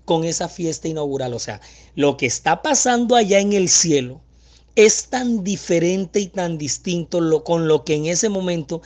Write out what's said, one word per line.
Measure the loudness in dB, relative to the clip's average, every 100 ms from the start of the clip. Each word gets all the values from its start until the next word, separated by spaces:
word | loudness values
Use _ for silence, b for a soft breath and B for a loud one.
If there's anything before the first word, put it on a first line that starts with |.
con | -2 0
esa | 0 -4 -6
fiesta | -4 -6 -4 -6
inaugural. | -4 -4 -4 -4 -6
O |
sea, | -8 -12 B B B
lo | 0 0 2
que | -2
está | -2 -2 0
pasando | 0 0 2 2 4 4
allá | 4 4
en | 4
el | 2 2
cielo | 2 2 0 0 -10 _ _ b b b
es | 4 4 4 -4
tan | -4 -2 -2
diferente | -2 -4 0 2 2 0 -2 -4
y | -4
tan | -4 -4 -4
distinto | -6 -8 -6 -6 -2 -2
lo, | 2 0
con | 0 0 2
lo | 2
que | 0
en | -2 -2
ese | -2 -2
momento | -2 -2 -4 -6 -10